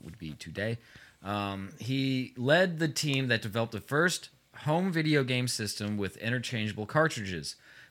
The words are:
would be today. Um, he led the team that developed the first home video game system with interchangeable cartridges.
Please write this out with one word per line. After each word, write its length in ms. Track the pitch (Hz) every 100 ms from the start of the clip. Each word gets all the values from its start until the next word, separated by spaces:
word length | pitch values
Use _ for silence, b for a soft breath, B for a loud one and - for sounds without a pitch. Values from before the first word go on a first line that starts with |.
would 140 | - -
be 140 | 80
today. 460 | 71 - 80 107 117 b b b b
Um, 480 | 95 104 101 98 95 -
he 540 | 110 135 135 131 127 -
led 420 | 123 160 185 160
the 100 | 160
team 400 | 127 156 135 131
that 140 | 113
developed 300 | 113 107 117
the 80 | 107
first 500 | - 143 175 - - _ _ -
home 300 | 147 160 190
video 320 | 165 156 147
game 240 | 127 127 123
system 480 | - 104 - 104 104
with 180 | 95 -
interchangeable 680 | 113 123 117 113 107 104 107
cartridges. 680 | 151 160 127 98 87 71 - b b b